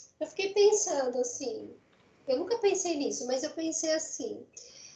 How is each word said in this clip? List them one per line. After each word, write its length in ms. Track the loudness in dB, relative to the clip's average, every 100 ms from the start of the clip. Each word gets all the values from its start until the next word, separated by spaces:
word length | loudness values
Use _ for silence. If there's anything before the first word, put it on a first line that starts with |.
| -16 -10
eu 80 | -8
fiquei 260 | -4 0
pensando 680 | 6 8 6 2 0 0 0
assim, 500 | -2 -4 -6 -8 -10 -16 _ _ _ _ -2
eu 100 | 0
nunca 200 | 0 2
pensei 360 | 2 2 0 0
nisso, 320 | -2 -2 -2
mas 160 | -2
eu 60 | -2
pensei 400 | -4 -4 -2 0
assim: 540 | 0 -2 -8 -8 -8 -14 -20 -20 -20 -20